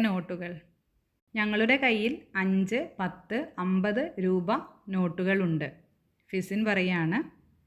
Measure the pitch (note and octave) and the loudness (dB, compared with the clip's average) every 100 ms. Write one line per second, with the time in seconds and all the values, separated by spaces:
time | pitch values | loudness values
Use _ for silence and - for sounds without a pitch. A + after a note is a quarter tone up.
0 | A3+ F#3 F3 F3 F3 E3+ - _ _ _ | 2 0 -4 -8 -8 -12 -16 _ _ _
1 | _ _ _ A3 G#3 G#3+ A3 C4+ C4+ A3 | _ _ _ -2 0 2 4 4 2 2
2 | A3 D#4 - F#3+ F#3+ F#3+ F#3+ A#3 E4+ - | 0 -4 -6 -2 2 2 2 -2 -4 -4
3 | F3+ - - A3+ D#4 - F#3 F#3+ G#3 G#3 | -6 -6 -6 -6 -6 -4 0 2 2 0
4 | E4 - F#3 F#3 F3+ B3+ - - - F#3+ | -2 -2 0 0 0 -2 -4 -18 -6 0
5 | F3+ E3 F#3 G3 F3+ D#3+ C#3+ - _ _ | 0 0 0 2 2 0 -2 -10 _ _
6 | _ _ - F#3+ F#3 G3+ G#3+ G3 F3+ F3+ | _ _ -8 -6 -4 -2 0 2 2 2
7 | D#3+ G#3 E4+ - _ _ | 0 0 -4 -10 _ _